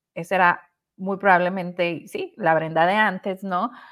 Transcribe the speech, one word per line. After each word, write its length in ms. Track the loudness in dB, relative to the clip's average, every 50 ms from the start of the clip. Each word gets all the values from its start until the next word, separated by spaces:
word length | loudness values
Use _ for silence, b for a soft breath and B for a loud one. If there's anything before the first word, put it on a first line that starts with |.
| _ _ _
ese 220 | -14 -6 -2 2
era 260 | 4 4 4 4 0 -6 _ _ _ _ _ _
muy 200 | -10 -8 -8 -6
probablemente, 720 | 0 4 4 4 4 4 0 -2 -4 -8 -8 -4 -4 -2 -2
y 160 | -4 -6 -10 -10
sí, 240 | -10 -10 -10 -10 _
la 160 | -2 0 2 2
Brenda 300 | 2 0 -2 0 0 2
de 100 | 2 2
antes, 480 | 2 0 0 -2 -4 -8 -8 -8 -8 -8
¿no? 280 | -6 -4 -4 -4 -6 -8 B B B